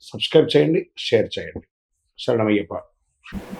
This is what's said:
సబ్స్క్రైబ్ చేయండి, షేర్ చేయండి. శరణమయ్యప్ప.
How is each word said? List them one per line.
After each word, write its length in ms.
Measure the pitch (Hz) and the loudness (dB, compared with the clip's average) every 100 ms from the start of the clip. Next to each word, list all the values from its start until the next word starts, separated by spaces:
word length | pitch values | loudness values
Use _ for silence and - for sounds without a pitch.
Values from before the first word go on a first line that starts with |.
సబ్స్క్రైబ్ 460 | - 110 - 160 147 | -16 -8 2 4 4
చేయండి, 300 | 147 151 180 - - | 4 4 0 -2 -10
షేర్ 320 | - 113 - | 0 2 0
చేయండి. 360 | 95 82 - - _ _ _ _ - | -6 -10 -12 -16 _ _ _ _ -10
శరణమయ్యప్ప. 540 | - 117 107 101 90 92 - _ _ _ - 190 - | -2 0 2 0 -2 -10 -14 _ _ _ -12 -12 -12